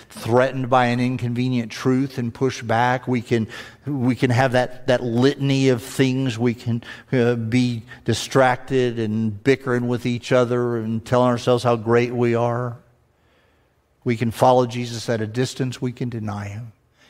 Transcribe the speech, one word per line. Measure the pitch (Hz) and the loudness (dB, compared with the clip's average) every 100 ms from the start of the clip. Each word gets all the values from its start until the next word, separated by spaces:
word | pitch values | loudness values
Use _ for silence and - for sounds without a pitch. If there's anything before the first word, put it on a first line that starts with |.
| - | -18
threatened | - 113 123 131 135 127 | -10 2 4 4 0 0
by | 127 123 | 2 2
an | 120 | 2
inconvenient | 123 127 123 120 127 127 113 | 0 -2 -4 -2 -2 -2 -4
truth | - 131 131 135 - | -2 0 2 0 -4
and | 120 | -6
push | - 135 - | -2 -4 -2
back. | 110 113 123 127 - | -2 0 2 0 -2
We | 123 | -4
can, | 107 117 107 - - - | 0 -2 -2 -8 -18 -12
we | - 143 123 | -8 -2 0
can | 120 131 | 0 2
have | 120 131 | 2 2
that, | 123 123 - - | 2 0 -4 -2
that | 123 | 0
litany | 123 113 135 143 139 135 135 | 0 2 2 2 0 2 2
of | 123 | 2
things. | - - 135 131 135 113 | -2 0 0 2 -2 0
We | 123 | -2
can, | 113 - 117 - - - | -2 -4 -4 -6 -16 -4
uh, | 135 120 | 0 2
be | 120 113 127 123 117 - - | 0 0 2 2 -2 -10 -8
distracted | - 113 - 139 131 127 - 135 123 113 | -2 -2 0 4 4 2 -2 0 0 -2
and | 110 110 110 101 | -2 -2 -2 0
bickering | - 131 131 123 123 | 2 2 2 -2 0
with | 123 135 | -2 -2
each | 120 - | -4 2
other | 127 120 123 120 117 | 2 2 0 -2 -2
and | 110 113 | -4 -6
telling | - 123 123 | 0 2 4
ourselves | 120 127 123 | 2 2 2
how | 123 120 | 2 0
great | 110 120 120 | 2 2 2
we | 120 120 | 0 0
are. | 117 120 120 123 117 _ _ _ _ _ _ _ _ _ _ _ _ | 2 0 -2 -6 -10 _ _ _ _ _ _ _ _ _ _ _ _
We | 123 113 | -4 -2
can | 117 | -2
follow | - 127 127 | 2 4 4
Jesus | 123 120 120 117 - | 2 -4 -8 -8 -4
at | 113 | -4
a | 107 | -4
distance. | 117 127 - 131 120 | -4 -4 -4 -6 -4
We | 127 | -8
can | - 127 | -6 -8
deny | 117 107 104 101 | -6 -8 -8 -10
him. | 101 117 - _ _ _ | -12 -14 -18 _ _ _